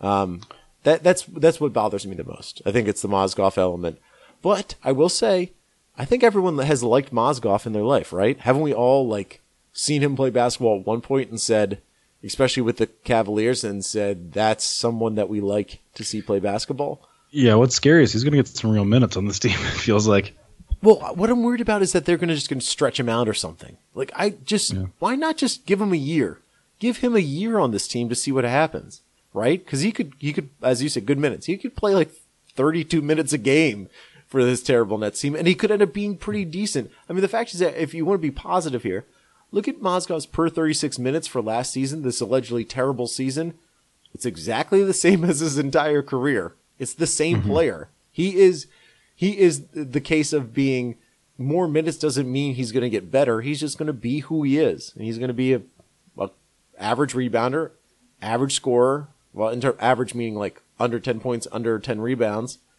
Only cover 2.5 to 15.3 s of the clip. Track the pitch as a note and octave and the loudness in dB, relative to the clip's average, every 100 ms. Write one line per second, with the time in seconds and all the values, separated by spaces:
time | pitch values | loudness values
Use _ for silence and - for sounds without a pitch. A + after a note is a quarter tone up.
2.5 | - G2 A#2 G#2+ - G2+ G2 F#2+ - G2 | -8 -2 0 0 -2 0 2 2 2 0
3.5 | G2 F#2 F2 E2+ D#2+ _ _ - _ F3+ | 2 0 0 -6 -8 _ _ -20 _ -2
4.5 | F#3+ - - C3 C3+ F3 - A3 F#3 F3+ | 0 -4 -6 -2 2 2 2 0 0 -2
5.5 | _ _ _ _ - C3 B3 A#3 G3+ F3+ | _ _ _ _ -8 -2 4 4 4 2
6.5 | C#3+ C#3+ C3 A#2 C3 - A#2 B2+ C3 A#2 | 2 0 2 4 2 2 0 0 0 0
7.5 | G2+ A2+ G#2+ A#2 B2 - F2 A2 C#3 A#2+ | 0 0 -2 2 0 0 0 0 2 2
8.5 | C3+ D3+ A2+ B2 C#3 B2 G#2 F#2+ - _ | 2 2 0 2 2 2 -4 -8 -14 _
9.5 | _ _ - - D3 C#3+ C3+ C3 A#2+ A#2+ | _ _ -8 -2 0 0 0 0 2 0
10.5 | - A#2 G2+ G2+ A#2 - C3+ A2 A2+ - | 2 2 2 -2 -4 -2 -2 -2 -4 0
11.5 | A2 G2 G2+ _ _ _ _ G2 - B2+ | 2 2 -4 _ _ _ _ -8 0 0
12.5 | B2+ A#2 A#2 A2 _ - A2+ G2+ G#2+ A#2 | 0 0 0 -2 _ 0 0 0 0 0
13.5 | B2+ G#2+ G2+ - G#2+ G2+ F2+ E2+ G2 A2 | -2 -4 -6 -6 -2 -2 -4 -6 0 0
14.5 | G#2+ - - A#2 A#2 A2+ G#2+ F#2+ | 0 -4 -2 -2 -2 -2 -2 -2